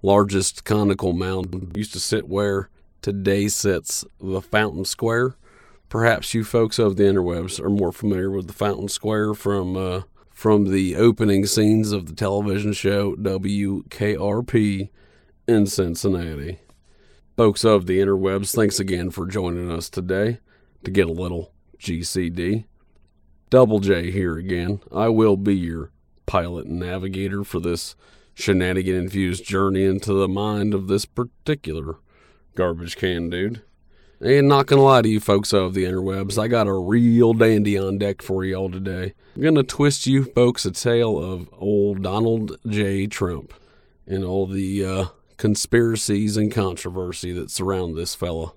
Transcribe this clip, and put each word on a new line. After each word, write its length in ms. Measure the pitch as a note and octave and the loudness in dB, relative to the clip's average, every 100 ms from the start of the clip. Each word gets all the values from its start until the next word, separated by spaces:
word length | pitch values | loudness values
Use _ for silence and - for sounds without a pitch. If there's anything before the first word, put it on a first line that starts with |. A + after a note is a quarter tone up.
largest 640 | G2 G2+ G2+ G2 F#2 - | 4 4 4 2 -2 -6
conical 480 | - G#2+ G2+ G2 F#2+ | -2 2 2 0 -2
mound 600 | F2 F#2 F#2+ F#2 F2+ F#2+ G#2 | -2 -4 -4 -6 -10 -8 -8
used 160 | G#2+ | -8
to 80 | - | -8
sit 280 | - A2 - | -4 -4 -2
where 400 | F#2+ G2+ G2 F#2+ _ _ _ | -2 0 -2 -6 _ _ _
today 460 | - G2 G2 G2 G#2 | -6 -4 0 0 0
sits 560 | - G2+ F2 - - - _ | 0 0 -2 -4 -8 -10 _
the 200 | F#2+ F#2+ | -6 -6
Fountain 440 | - G#2+ G#2+ D#2+ | -2 -2 -2 -4
Square. 520 | F#2+ - A2+ A#2 B2+ - _ _ _ _ _ | -8 -4 -2 0 -2 -6 _ _ _ _ _
Perhaps 460 | A2+ A2+ A2 - | 0 2 2 0
you 100 | A#2 | -4
folks 340 | G#2+ A#2+ A2 - | 0 0 0 2
of 180 | A2 F#2+ | 0 4
the 60 | |
interwebs 580 | G2+ G2 F2 F2 F2+ - | 4 4 0 -4 -6 -6
are 80 | F#2+ | -2
more 240 | G2+ F2+ | 0 0
familiar 380 | - G#2+ F#2 F#2+ | -2 -2 -2 -2
with 160 | G2 F2+ | -4 -8
the 60 | |
Fountain 360 | - G#2 G2 G2+ | -4 -4 -2 -6
Square 460 | - G#2+ G#2+ G#2+ | -6 -2 -2 -2
from, 420 | G#2 G2+ G2+ F2+ F#2 | -2 -2 -2 -2 -4
uh, 260 | F#2 F#2 - _ _ | -4 -6 -8 _ _
from 400 | - A2 G#2 G2 | -4 4 4 4
the 260 | F#2+ F#2 D#2+ | 2 0 4
opening 500 | A#2 G#2+ G#2+ G2 G2 | 4 4 2 2 2
scenes 460 | - G#2+ A2 G#2+ | 2 4 4 2
of 140 | G2+ E2 | -4 -6
the 80 | |
television 580 | D#2 G2+ G2+ G#2 G2 G#2 | -6 -2 -2 -2 -2 -2
show 420 | G2+ G2 G2+ G2+ - | -2 0 0 -2 -2
W 680 | G2+ F#2+ G2 G2+ G2+ G2 - | -4 -2 -2 -2 -2 -4 -8
K 260 | - G#2 D#2+ | -4 -2 0
R 260 | G2 G#2+ | -2 -2
P 480 | A#2+ A#2+ G#2 G2 G2 _ _ _ _ _ - | 0 2 2 -2 -6 _ _ _ _ _ 2
in 200 | A2+ G2+ | 4 4
Cincinnati. 920 | - F#2 E2+ G2+ F2+ E2 D#2 D2+ F#2 _ _ _ _ _ _ _ - | 0 -2 -2 -2 -2 -4 -10 -10 -12 _ _ _ _ _ _ _ 2
Folks 280 | A#2 G2+ | 2 4
of 220 | A2+ G#2+ F2+ | 4 4 4
the 120 | F#2 | 2
interwebs, 560 | G2 F#2+ F#2+ G2 G2 | 2 2 0 -2 -2
thanks 260 | - G#2 - | 0 0 0
again 300 | G2 F2 F2+ | -2 -2 -4
for 160 | F2+ F2+ | -6 -6
joining 440 | G2+ F2+ F2 F2+ | -4 -4 -4 -6
us 200 | E2 E2+ | -8 -8
today 480 | - F2+ F#2 G#2+ A#2 _ _ _ _ | -8 -4 -2 -2 -4 _ _ _ _
to 60 | - | -4
get 180 | G2 E2+ | 0 0
a 40 | |
little 400 | E2 F#2 E2+ E2 _ _ _ | 0 -6 -6 -10 _ _ _
G 240 | - E2+ | -8 -6
C 280 | F2 F#2 F2 | -4 -4 -4
D. 360 | F2 F2 A2 A2 _ _ _ _ _ _ _ _ | -4 -4 -4 -6 _ _ _ _ _ _ _ _
Double 280 | B2+ B2 G#2+ | 6 6 4
J 320 | G2 F2+ F2 | 2 0 0
here 260 | F#2+ F2+ E2 | -2 -2 -4
again. 440 | F#2 F2 F2 G2+ - | -4 -4 -4 -6 -8
I 160 | F2+ A2+ | -2 0
will 280 | A2+ A2 G2 | 4 4 4
be 180 | G2 | 2
your 360 | G2 E2+ E2 D2 _ _ _ - | 0 -2 -8 -12 _ _ _ -2
pilot 400 | F#2+ F2 F2 - | -2 -2 -8 -8
and 120 | E2+ | -8
navigator 640 | F2+ F#2 F#2+ F#2+ G2 G2+ | -6 -6 -6 -6 -4 -6
for 160 | G2+ F2+ | -6 -4
this 380 | E2+ E2+ - - _ _ _ | -4 -4 -8 -16 _ _ _
shenanigan-infused 1080 | - - F#2+ F2+ F#2 F#2 F#2 F2+ F#2+ F#2 F2 | -8 0 2 2 0 0 -2 -2 -2 -2 -2
journey 440 | - G2 G2 F#2+ F#2+ | -4 0 0 2 2
into 260 | F#2+ G#2+ | 0 0
the 160 | G2 F#2+ | 0 0
mind 460 | G2 G#2 G#2 G#2 | 0 -2 -2 -2
of 120 | G2+ F#2+ | -2 0
this 200 | G2+ - | -2 -2
particular 880 | - A#2+ _ - D3 - D#2 D2 D#2 _ _ _ _ _ | -8 -8 _ -6 -6 -6 -10 -10 -12 _ _ _ _ _
garbage 420 | - F2+ E2+ E2+ - | -2 -2 -2 -10 -4
can 340 | F#2 E2+ E2+ | -2 -2 -4
dude. 320 | F2 G2+ A2+ _ _ _ _ _ _ | -4 -4 -6 _ _ _ _ _ _
And 260 | - C#3 C#3 | 4 6 6
not 200 | C#3 C3 | 6 6
gonna 160 | C#3 | 8
lie 180 | C3+ C3 | 8 8
to 80 | A2 | 6
you 120 | G#2+ | 2
folks 340 | - G2+ G#2 | 2 2 4
of 180 | G#2 F#2 | 2 2
the 120 | F#2+ | -2
interwebs, 520 | F#2 F#2 F#2+ F#2+ G2 G#2 | -2 -2 -2 -4 -4 -2
I 100 | A2 | 0
got 200 | A#2 G#2 | 2 2
a 80 | |
real 580 | F#2+ F2+ A2+ A#2+ A#2 A#2 | 0 2 4 6 8 6
dandy 460 | A2+ A2+ G#2+ G#2 G2 | 6 6 6 2 0
on 180 | F#2+ G2 | -2 -2
deck 240 | G2+ G2 | -2 -4
for 240 | - F#2+ | -4 -4
y'all 260 | F#2+ F#2 F#2+ | -2 -4 -4
today. 440 | F#2 F#2+ F2+ F#2 - _ | -6 -6 -6 -8 -10 _
I'm 80 | - | -4
gonna 200 | D3 D#3 | 2 2
twist 440 | C3 - C#3+ C#3 - | 2 0 0 0 0
you 180 | C3+ | 0
folks 420 | C3 - B2 B2 G2 | 2 2 2 2 -6
a 40 | |
tale 480 | F2 B2 A#2 A#2 F#2 | -4 0 2 2 -2
of 300 | F2 F#2 D#2 - | -4 -8 -12 -8
old 460 | G2 G#2 G2+ F#2+ | -2 2 0 -2
Donald 560 | F#2+ G2+ A2+ A2+ G#2+ - A2+ | -4 0 0 0 -4 -8 -6
J 400 | G#2 G2+ G2 G2+ | -2 0 0 -4
Trump 480 | - F#2 D#2+ - - _ _ _ _ - | -2 -4 -4 -12 -20 _ _ _ _ -8
and 160 | F#2+ | -6
all 240 | F#2 F#2+ F#2+ | -2 -2 -2
the, 380 | F#2+ F#2+ G2 | -2 -4 -2
uh, 200 | F#2+ F#2+ F#2 _ _ - | -2 -4 -6 _ _ -4
conspiracies 960 | G#2+ G#2 - A#2+ A#2 A2 - G2+ G#2+ G#2 | 0 0 2 2 2 0 -2 0 0 0
and 160 | G#2+ | 0
controversy 800 | A2 G2 F2 - F2+ F2+ E2+ F2+ | 0 -2 -4 -10 -8 -8 -8 -8
that 180 | F2 D2 | -8 -8
surround 460 | - F#2 F#2+ F2+ D#2+ | -6 -2 -2 -4 -6
this 180 | E2+ | -8
fella. 380 | - F2 E2 D#2+ | -6 -6 -6 -8